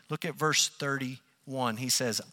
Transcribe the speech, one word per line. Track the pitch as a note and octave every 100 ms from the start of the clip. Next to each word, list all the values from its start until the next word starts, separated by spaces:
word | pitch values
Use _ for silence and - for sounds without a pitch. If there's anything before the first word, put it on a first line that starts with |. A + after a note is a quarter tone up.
| -
Look | D3+ E3
at |
verse | C3 D3+ C#3 -
thirty-one. | - C#3+ C#3 C3 C3 _ _ - C3 B2 G#2+
He | B2+
says, | - B2 G#2 -